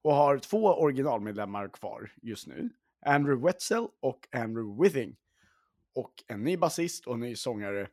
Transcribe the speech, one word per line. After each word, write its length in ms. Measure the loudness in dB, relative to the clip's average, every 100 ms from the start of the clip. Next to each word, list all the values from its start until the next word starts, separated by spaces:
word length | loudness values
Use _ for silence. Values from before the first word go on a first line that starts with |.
Och 120 | 4
har 240 | 6 6 4
två 260 | 0 4 4
originalmedlemmar 1000 | 6 4 2 0 0 -2 -6 -6 -6 -8
kvar 420 | -10 -10 -10 -14 _
just 260 | -12 -12 -10
nu. 220 | -8 -8 _ _ _ 2
Andrew 420 | 2 4 2 2
Wetzel 400 | 0 -2 -2 -2 _
och 280 | -6 -6 -8
Andrew 520 | -6 -4 -6 -6 2
Withing. 320 | 2 2 -6 -12 _ _ _ _ _ _ _ -10
Och 280 | -10 -16 _
en 160 | -6
ny 140 | -4 0
basist 500 | 0 0 -4 -6 -6
och 60 |
en 60 | -6
ny 160 | -6 -6
sångare 520 | -6 -4 -4 -6 -8